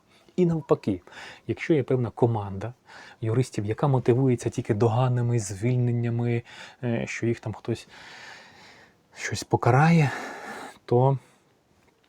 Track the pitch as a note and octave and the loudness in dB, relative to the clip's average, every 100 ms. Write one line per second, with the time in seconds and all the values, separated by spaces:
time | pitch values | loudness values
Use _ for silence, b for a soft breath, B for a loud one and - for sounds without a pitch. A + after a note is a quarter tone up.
0 | _ b b - F3+ E3 D3+ D3+ - F#2 | _ b b 0 2 2 0 0 2 -4
1 | - B B B - A2+ - D#3+ B2 C3 | -6 B B B -8 -6 0 0 2 0
2 | A#2 - A#2+ A2+ G2+ F#2+ A2 - B B | 0 2 2 2 -4 -8 -10 -12 B B
3 | B B A2 A2+ C3 - G#2 A2 D3 C3 | B B -2 -2 -2 -4 -4 -2 0 2
4 | A#2+ B2 C3+ A#2+ - - - G#2 A#2 A2+ | 4 4 4 2 -2 -6 -2 2 2 2
5 | B2+ B2 A#2+ A#2+ G2+ G2 A2+ B2+ A#2+ A#2+ | 2 0 0 0 -2 -4 -2 0 0 0
6 | A#2 A#2 A#2+ A#2 - B B B B2 A#2 | -2 -2 -2 -2 -4 B B B -4 -4
7 | C3+ - A#2 A#2 - G#2 - A#2 - B | -4 -4 -4 -4 -6 -10 -6 -8 -8 B
8 | B B B B B B B B B B | B B B B B B B B B B
9 | _ - - - - - - B2 D#3+ E3+ | _ -12 -8 -8 -2 0 4 6 6 6
10 | C#3 B B B B B B B - B2 | 4 B B B B B B B 0 2
11 | C3 C3+ b b b _ _ _ _ _ | 4 2 b b b _ _ _ _ _